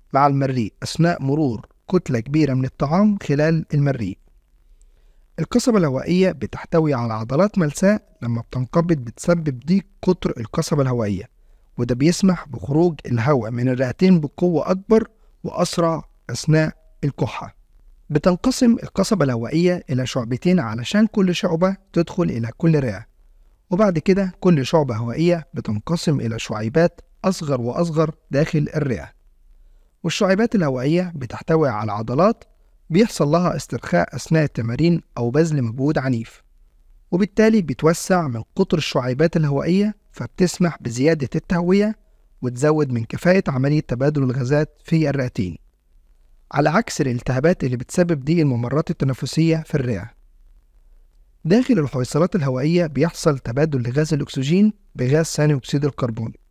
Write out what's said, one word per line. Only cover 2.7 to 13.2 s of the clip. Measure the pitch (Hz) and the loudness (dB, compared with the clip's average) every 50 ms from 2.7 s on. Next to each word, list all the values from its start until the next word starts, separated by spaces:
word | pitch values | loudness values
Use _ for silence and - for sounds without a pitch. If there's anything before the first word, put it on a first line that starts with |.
| - - 147 139 160 185 214 214 202 196 - | -4 -4 -2 0 2 2 4 4 2 0 -2
خلال | - 147 139 151 160 165 160 - - 156 | -2 0 2 2 2 2 0 -2 0 0
المريء. | 143 143 143 131 117 110 92 98 - _ _ _ _ _ _ _ _ _ _ - _ - _ _ _ _ _ _ _ _ _ _ - | 2 2 2 0 -2 -4 -6 -8 -10 _ _ _ _ _ _ _ _ _ _ -20 _ -20 _ _ _ _ _ _ _ _ _ _ -8
القصبة | 160 - - - - 254 220 208 | -8 -2 0 0 2 2 2 2
الهوائية | 170 143 127 127 - - 175 180 185 185 - | 2 2 0 -4 -2 0 2 2 2 2 0
بتحتوي | 135 202 190 - - - - - 165 160 151 139 | -2 -8 -10 -10 -12 -8 -2 0 0 2 2 0
على | 120 117 113 110 | -2 -2 -4 -4
عضلات | 110 113 117 135 151 190 208 - 202 | -6 -6 -2 0 0 0 2 2 0
ملساء، | 165 147 - - 190 196 214 208 - _ _ _ - | 0 0 0 2 2 2 2 2 -2 _ _ _ -6
لما | 117 117 117 | -4 -4 -4
بتنقبض | - - - 123 127 - - 170 165 175 170 | -6 -6 -6 -6 -6 0 0 0 2 2 0
بتسبب | 143 120 117 - - - - 170 170 156 151 131 120 127 | -2 -2 -8 -12 -6 0 0 0 0 0 -4 -6 -6 -2
ضيق | 151 185 196 - - _ _ - | 0 0 0 0 -2 _ _ 0
قطر | 185 180 - - 175 - - | 0 0 0 -2 -4 -4 -4
القصبة | 113 - - - 151 - 165 143 139 | -8 -6 -4 -4 -2 0 0 0 0
الهوائية، | 131 127 120 110 101 101 90 104 - _ _ _ _ - _ _ _ _ - | 0 0 -2 -2 -2 -4 -4 -6 -12 _ _ _ _ -20 _ _ _ _ -6
وده | 120 123 123 | -4 -2 0
بيسمح | 120 139 165 175 - - 185 175 - - - | 2 2 2 2 4 2 2 2 0 -4 -10
بخروج | 127 - - 135 139 156 175 180 156 - - | -12 -10 -6 -2 2 2 2 2 0 -2 -4
الهواء | - 123 117 | -4 -2 0